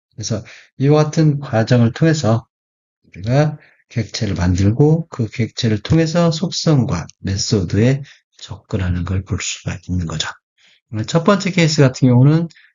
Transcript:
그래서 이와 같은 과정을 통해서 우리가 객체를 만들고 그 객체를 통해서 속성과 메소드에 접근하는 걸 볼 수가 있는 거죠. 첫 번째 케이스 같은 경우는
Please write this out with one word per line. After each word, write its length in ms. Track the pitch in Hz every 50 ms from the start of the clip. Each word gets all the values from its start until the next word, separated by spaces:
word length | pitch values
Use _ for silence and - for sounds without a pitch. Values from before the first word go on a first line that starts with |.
| _ _ _
그래서 300 | - 104 - 117 98 - - - - - _ _ -
이와 260 | 131 143 151 151 151
같은 340 | 151 - 160 156 151 139 143
과정을 520 | 143 - - 113 113 - 127 120 117 113
통해서 540 | - - 165 165 156 156 - 107 117 117 - _ _ _ _ _ _ _ _ _ _ _ _ _ -
우리가 420 | 85 95 110 127 143 151 156 156 - - _ _ _ _ _
객체를 460 | - 117 104 - - - 117 101 90
만들고 720 | 82 90 92 90 90 95 101 110 127 143 151 156 170 160 -
그 180 | - - 117 107
객체를 500 | - - 113 104 - - - 113 107 101
통해서 480 | - - 160 160 165 160 160 170 170 170
속성과 760 | 160 160 185 160 - - - 165 156 131 110 98 90 85 - - _ _
메소드에 800 | - 98 98 98 - - 113 101 90 85 - 101 113 127 135 139 139 - - _ _ _ _ _
접근하는 640 | - - 95 - _ _ - 98 92 90 87 90 85
걸 180 | 90 92 95 -
볼 140 | - 95 87
수가 380 | - - - - - - 87 - - -
있는 180 | 90 90 87
거죠. 220 | 80 80 76 - - - - _ _ _ _ _ _ _ _ _ _ 113 107 107
첫 180 | - - 165 160
번째 260 | 214 202 196 190 185
케이스 280 | 180 - 165 151 - -
같은 280 | 139 131 - - 139 127
경우는 400 | 123 123 131 143 156 165 165 160 - _ _ _